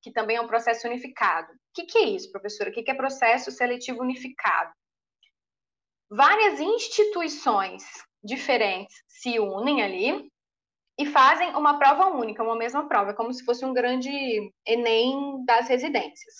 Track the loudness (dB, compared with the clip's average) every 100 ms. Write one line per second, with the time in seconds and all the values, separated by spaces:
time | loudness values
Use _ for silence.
0 | -6 -6 -2 -2 0 0 0 -2 -2 -8
1 | -10 -2 0 0 -4 -18 _ -14 -2 2
2 | 2 0 -8 -10 -10 -6 -6 -4 -4 -2
3 | -4 0 2 2 0 -2 -2 -2 -6 -6
4 | -4 -4 -10 -4 -2 0 -2 _ _ _
5 | _ _ _ _ _ _ _ _ _ _
6 | _ 4 4 6 4 2 0 0 -2 2
7 | 2 2 -4 -4 0 0 0 -8 -18 -20
8 | -20 _ -10 -8 0 2 2 -2 -8 -20
9 | _ -12 -4 -2 -2 -2 -2 0 0 -2
10 | -2 -4 -8 _ _ _ _ _ _ -6
11 | 0 6 6 6 0 2 2 6 6 6
12 | 4 2 -6 -4 -4 -2 -4 -4 0 0
13 | 0 -2 -6 -6 -4 -2 -2 -2 0 -2
14 | -4 -6 -4 -4 -6 _ -2 0 2 2
15 | 2 0 -4 -6 2 2 4 0 0 -2
16 | -4 -12 -20 -20